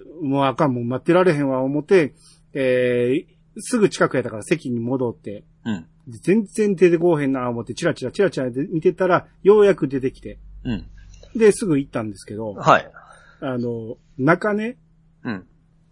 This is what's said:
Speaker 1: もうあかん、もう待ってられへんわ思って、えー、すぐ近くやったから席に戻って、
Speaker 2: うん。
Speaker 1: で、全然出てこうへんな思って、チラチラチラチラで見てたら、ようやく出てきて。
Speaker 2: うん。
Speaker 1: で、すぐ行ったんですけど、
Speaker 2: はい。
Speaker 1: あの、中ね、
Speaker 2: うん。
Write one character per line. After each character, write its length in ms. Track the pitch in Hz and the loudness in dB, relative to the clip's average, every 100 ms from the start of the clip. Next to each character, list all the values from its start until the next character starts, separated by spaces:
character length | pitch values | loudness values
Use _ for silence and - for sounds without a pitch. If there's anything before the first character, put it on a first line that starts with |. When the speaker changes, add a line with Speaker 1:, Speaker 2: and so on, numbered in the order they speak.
| - 156 | -14 -10
Speaker 1:
も 200 | 151 139 | -4 0
う 40 | 135 | 0
あ 80 | 127 | 0
か 120 | 156 | 0
ん、 60 | |
も 80 | 123 | 0
う 40 | 120 | -4
待 160 | 127 | -4
っ 20 | |
て 100 | - | 2
ら 100 | 170 | 2
れ 100 | 185 | 4
へ 40 | 147 | 2
ん 100 | 139 | 0
わ 120 | 131 | -2
思 180 | 135 147 | -2 -2
っ 20 | |
て、 300 | 147 196 147 - - _ _ | 2 4 2 -4 -20 _ _
え 720 | 151 131 127 123 123 123 139 - _ _ - | -4 0 2 2 2 2 0 -4 _ _ -16
ー、 20 | |
す 180 | - 247 | -4 2
ぐ 100 | 202 | 2
近 180 | - 170 | 2 0
く 80 | 135 | 0
や 40 | |
っ 20 | |
た 60 | 120 | -4
か 80 | 107 | -6
ら 60 | |
席 260 | 104 156 139 | -4 -4 -4
に 100 | 120 | -4
戻 320 | 117 131 123 | -2 -2 -2
っ 40 | 110 | -6
て、 280 | - 101 - _ 120 | -12 -16 -16 _ -8
Speaker 2:
う 60 | |
ん。 140 | 101 80 _ - | -8 -10 _ -20
Speaker 1:
で、 100 | 113 | -8
全 260 | - 208 - | 0 0 0
然 300 | - 208 180 | -2 -2 4
出 160 | 185 | 4
て 60 | 170 | 4
こ 160 | 175 | 2
う 100 | 156 | 2
へ 20 | 143 | 0
ん 60 | |
な 180 | 135 123 | -4 -4
思 120 | 120 | -6
っ 40 | 117 | -8
て、 80 | |
チ 120 | 117 165 | -4 -4
ラ 80 | |
チ 120 | 135 127 | -2 -4
ラ 60 | |
チ 100 | - | 0
ラ 80 | 190 | 0
チ 100 | - | 0
ラ 100 | 131 | -6
で 160 | 123 175 | -4 -6
見 140 | 170 | -2
て 120 | 185 | -2
た 140 | 170 185 | 0 2
ら、 180 | 170 - _ | 0 -2 _
よ 160 | 180 214 | 4 6
う 60 | 202 | 6
や 100 | 196 | 4
く 120 | 147 | -2
出 120 | 131 | -2
て 100 | 127 | -6
き 100 | - | -8
て。 160 | 107 104 - - | -14 -18 -20 -14
Speaker 2:
う 80 | 127 | -8
ん。 140 | 107 - - - - - 233 | -8 -8 -20 -20 -20 -12 2
Speaker 1:
で、 160 | 220 | 4
す 140 | 196 208 | 4 2
ぐ 140 | 143 | -2
行 80 | 139 | -2
っ 40 | |
た 120 | 135 | -6
ん 80 | 110 | -8
で 60 | 98 | -10
す 80 | - | -12
け 100 | 107 | -10
ど、 180 | 110 | -10
Speaker 2:
は 260 | 101 156 123 | -2 4 4
い。 120 | - - - - - - | 2 -16 -20 -20 -20 -12
Speaker 1:
あ 160 | 143 127 | -8 -6
の、 400 | 120 117 113 - _ - | -6 -8 -10 -14 _ -2
中 360 | 131 175 214 | 2 2 0
ね、 240 | 208 220 254 _ _ _ _ | -4 -6 -10 _ _ _ _
Speaker 2:
う 80 | 131 | -10
ん。 160 | 101 - _ _ _ _ | -10 -12 _ _ _ _